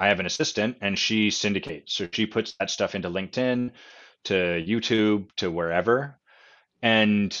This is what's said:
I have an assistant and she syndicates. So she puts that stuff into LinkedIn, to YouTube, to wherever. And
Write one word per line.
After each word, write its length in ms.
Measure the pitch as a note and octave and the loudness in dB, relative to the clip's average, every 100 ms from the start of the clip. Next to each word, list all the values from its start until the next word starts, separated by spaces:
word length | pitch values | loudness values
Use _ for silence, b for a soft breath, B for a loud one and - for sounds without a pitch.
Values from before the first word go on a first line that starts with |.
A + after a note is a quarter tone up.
I 80 | G2 | 2
have 120 | F#2+ | 2
an 60 | F2+ | 0
assistant 520 | - D#3 - A2 B2 | -2 -2 0 -2 -2
and 180 | G2+ F#2+ | -4 -2
she 320 | - A2 G#2+ | 0 2 2
syndicates. 640 | - G#2+ G2 E2 D2+ - | 0 -2 -2 -4 -12 -8
So 140 | - F#2+ | -6 -6
she 140 | - G#2+ | -4 -2
puts 280 | A2+ A2 - | -2 -4 -6
that 120 | G2 | -6
stuff 240 | - G2 | -2 -4
into 160 | G2 F2+ | -4 -4
LinkedIn, 640 | F2+ F#2+ B2+ B2+ B2 B2 - B B B B | -4 -4 -2 0 0 -4 -8 B B B B
to 100 | - F#2+ F2 E2+ E2 | -2 0 2 0 0
YouTube, 640 | A2+ A2 A2+ G#2+ G#2 G2 - | -2 2 2 4 2 -2 -4
to 140 | F#2 | -4
wherever. 680 | E2+ E2+ F2 G2 B2 C#3+ - _ b b b b - | -2 0 2 4 2 0 -12 _ b b b b -2
And 480 | A#2 A2 G#2+ G#2 G2+ - | 2 4 4 4 0 -4